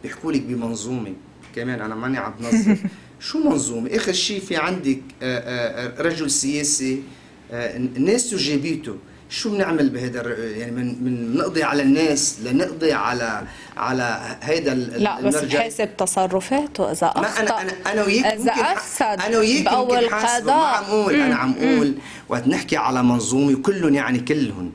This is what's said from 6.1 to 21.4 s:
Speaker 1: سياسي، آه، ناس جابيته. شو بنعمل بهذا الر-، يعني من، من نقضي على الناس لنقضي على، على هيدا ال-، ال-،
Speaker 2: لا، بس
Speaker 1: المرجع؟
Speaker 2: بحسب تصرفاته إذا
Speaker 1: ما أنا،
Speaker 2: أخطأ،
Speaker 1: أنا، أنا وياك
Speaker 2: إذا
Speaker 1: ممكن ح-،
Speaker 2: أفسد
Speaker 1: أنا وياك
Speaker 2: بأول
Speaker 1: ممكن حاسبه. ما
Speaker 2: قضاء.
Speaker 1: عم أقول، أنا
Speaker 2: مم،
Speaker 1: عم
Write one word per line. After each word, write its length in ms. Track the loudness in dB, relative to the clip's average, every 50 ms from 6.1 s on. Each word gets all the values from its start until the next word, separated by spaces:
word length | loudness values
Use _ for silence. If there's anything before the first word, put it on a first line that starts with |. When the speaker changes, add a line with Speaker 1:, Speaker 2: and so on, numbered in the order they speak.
| 0 0 -2 -2
Speaker 1:
سياسي، 680 | -2 0 0 0 -2 0 0 0 -2 0 0 -2 -2 -4 -6 -10 -18 -20 -20 -20 -20 -20 -20 -12
آه، 260 | -8 -6 -6 -4 -4 -4 -4 -4 -2 0
ناس 380 | 2 4 4 2 2 0 -2
جابيته. 600 | -2 -2 0 0 0 0 -2 -4 -4 -6 -8 -10 -12 -14 -20 -20 -20 -20 -12
شو 220 | -10 -6 -4 -2
بنعمل 380 | 0 0 0 2 2 2 2 2
بهذا 320 | 2 0 -6 -4 -4 -4
الر-، 180 | -4 -4 -4 -4 -6 -6 -6 -6
يعني 140 | -8 -6
من، 320 | -4 -4 -4 -4 -4 -2 -2
من 340 | -2 -2 -2 -2 -2 0 0
نقضي 260 | 0 0 0 0 0
على 200 | 2 2 2 4
الناس 560 | 4 6 6 6 4 2 2 0 -2 -4 -4 -6
لنقضي 460 | 0 0 0 0 0 -2 0 0 2 2
على، 500 | 2 2 0 0 0 -2 -2 -4 -4 -6 -10 -14 -16 -18 -18 -8 -4
على 600 | -2 -2 0 0 0 0 -2 -4 -6 -8 -10 -10
هيدا 320 | -2 -2 0 0 0 0 0
ال-، 220 | 0 -2 -4 -2
ال-، 80 | 0 0
Speaker 2:
لا، 180 | 0 0 0
بس 140 | 0 0 2
Speaker 1:
المرجع؟ 240 | 2 0 2 2 0
Speaker 2:
بحسب 380 | 0 0 0 -2 -4 -4 0 -2
تصرفاته 960 | -2 0 2 2 0 2 2 -2 0 0 0 0 0 -2 -2 -2 -2 -2
إذا 220 | 0 2 2 2 2
Speaker 1:
ما 40 | 2
أنا، 100 | 0 0
Speaker 2:
أخطأ، 320 | 0 0 0 0 0 0
Speaker 1:
أنا، 100 | -2 -4 -6 -4 -4 -2 0
أنا 100 | 0 2
وياك 220 | 2 2 4 4
Speaker 2:
إذا 120 | 2 0 2
Speaker 1:
ممكن 140 | 0 0
ح-، 260 | 2 2 2 2 2 0
Speaker 2:
أفسد 480 | -2 -6 -2 0 0 0 0 0 0 0
Speaker 1:
أنا 100 | 2 4
وياك 260 | 4 4 4 4 4
Speaker 2:
بأول 380 | 4 4 2 4 4 4 4 4
Speaker 1:
ممكن 120 | 2 2
حاسبه. 300 | 2 2 2 2 2 2
ما 80 | 4 4
Speaker 2:
قضاء. 220 | 4 6 4 2
Speaker 1:
عم 80 | 0 0
أقول، 300 | 2 2 2 4 4 4
أنا 120 | 4 4 4
Speaker 2:
مم، 60 | 4
Speaker 1:
عم 160 | 2